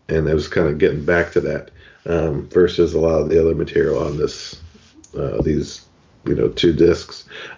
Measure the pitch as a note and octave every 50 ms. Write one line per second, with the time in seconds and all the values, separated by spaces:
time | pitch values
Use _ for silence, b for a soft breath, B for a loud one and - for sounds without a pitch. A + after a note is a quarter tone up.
0 | _ - D#2 D#2+ D#2 D#2 D#2 D#2 D2 - - - E2+ D2+ D2 D2+ F#2 D2+ - D2+
1 | D2 D#2 F2 F2 E2 - - F2 D2+ D2+ D2 C#2+ - - - b b b b b
2 | b - E2+ E2 D#2 D#2+ D2 C#2+ - - - F2+ F2+ E2+ - - E2+ D#2 D#2+ D#2+
3 | D#2+ E2 D#2+ D#2 D2+ D#2 E2 E2 D#2+ E2 D#2+ D#2 E2 D#2 - E2 D2 D2+ D2 -
4 | E2 D#2+ D2 D2+ D2+ - - - - - - - - - - - _ _ _ -
5 | - _ - - C#2+ C2+ G1+ A1 - D#2+ D2+ D2 C#2+ - - - - _ _ _
6 | _ _ _ _ - - - - D#2+ F#2+ - - - F2 D#2+ C#2+ E2 F2 E2+ -
7 | - - - - - B B B B B B